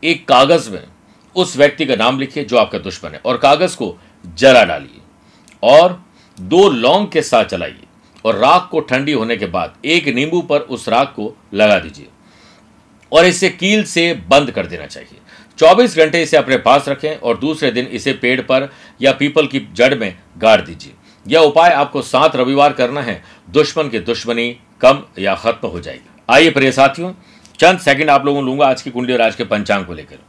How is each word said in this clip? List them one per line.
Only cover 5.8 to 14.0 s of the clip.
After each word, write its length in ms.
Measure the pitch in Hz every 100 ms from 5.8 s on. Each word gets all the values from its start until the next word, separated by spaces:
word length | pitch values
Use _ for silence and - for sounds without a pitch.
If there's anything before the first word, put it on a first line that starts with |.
| 175 175 _ _ _ -
दो 300 | 92 160 202
लौंग 400 | 131 120 180 208
के 140 | 160
साथ 220 | - 120
जलाइए 420 | 107 92 78 - _ _ _ _
और 120 | 110 104
राख 320 | 123 175 180
को 100 | 160
ठंडी 320 | 151 127 139
होने 240 | 139 110 113
के 100 | 98
बाद 260 | 87 82 _
एक 240 | 135 170 143
नींबू 320 | 120 151 175
पर 180 | 170 147
उस 280 | - 131 -
राख 240 | 113 139 -
को 180 | 107 - _
लगा 240 | 101 107 98
दीजिए 300 | 82 73 69 _ _ _ _ _ _ _ _ _ _
और 140 | 147 175
इसे 220 | 180 190
कील 340 | 180 185 214
से 280 | 208 -